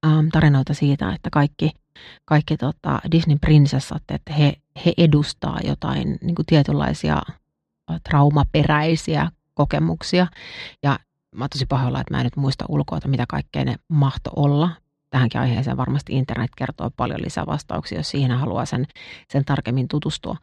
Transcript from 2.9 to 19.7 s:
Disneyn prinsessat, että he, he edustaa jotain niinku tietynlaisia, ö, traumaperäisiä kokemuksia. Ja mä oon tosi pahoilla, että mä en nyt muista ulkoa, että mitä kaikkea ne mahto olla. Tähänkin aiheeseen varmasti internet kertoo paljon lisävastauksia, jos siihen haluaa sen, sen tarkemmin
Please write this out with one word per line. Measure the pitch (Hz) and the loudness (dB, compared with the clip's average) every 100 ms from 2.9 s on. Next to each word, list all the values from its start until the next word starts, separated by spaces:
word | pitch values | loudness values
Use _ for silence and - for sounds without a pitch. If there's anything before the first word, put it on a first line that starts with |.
| 135 - | -4 2
Disneyn | 165 165 143 | 2 4 2
prinsessat, | 156 151 143 135 - 143 - | 6 6 6 2 -4 -10 -8
että | 143 - | -10 -6
he, | 147 143 143 _ - | 2 2 0 _ -2
he | 175 - | -2 4
edustaa | 170 147 151 - - - | 4 4 2 -4 -6 -4
jotain | - 143 - - 139 - | -4 -4 -4 -4 -4 -4
niinku | - 170 156 | -4 -4 4
tietynlaisia, | 156 139 147 139 151 156 147 - - _ _ _ _ _ | 4 4 2 0 -2 -2 -2 -4 -12 _ _ _ _ _
ö, | 165 - | -10 0
traumaperäisiä | 156 143 147 143 151 147 151 156 160 - 156 160 - _ | 4 4 4 2 2 2 2 2 -2 0 -2 -2 -6 _
kokemuksia. | - 143 151 160 160 - 180 180 - - - - - | -2 0 0 -2 -2 -2 0 0 -2 -18 -16 -16 -4
Ja | 143 131 _ _ _ | -2 -2 _ _ _
mä | - | -8
oon | 117 | -8
tosi | 143 127 | -4 -2
pahoilla, | 135 127 131 | 0 0 -2
että | 123 | -4
mä | - | -2
en | |
nyt | 123 - | -2 -2
muista | 135 135 - | -2 -2 -4
ulkoa, | 147 143 160 | -4 -2 -4
että | 139 | -2
mitä | 131 120 | -2 -2
kaikkea | 147 143 147 | -4 -6 -4
ne | 131 123 _ | -4 -4 _
mahto | 156 139 - - - | 2 2 0 -8 -2
olla. | 143 143 170 165 _ _ _ | 2 2 0 -4 _ _ _
Tähänkin | 131 127 117 | 0 0 0
aiheeseen | 127 120 131 127 | -2 0 -2 -4
varmasti | 127 139 - | -2 -4 -2
internet | 135 131 123 117 - | -4 -2 -4 -6 -6
kertoo | 127 - - - | -8 -6 -8 -4
paljon | 120 - | -6 -4
lisävastauksia, | - - - 147 - - - 87 | -6 -6 -6 -6 -6 -8 -6 -8
jos | 151 | -6
siihen | - 131 | -2 0
haluaa | 123 151 92 127 | 0 -2 -4 -4
sen, | 131 139 - - - _ | -4 -6 -8 -20 -20 _
sen | 143 | -4
tarkemmin | 139 139 - | 0 -2 -2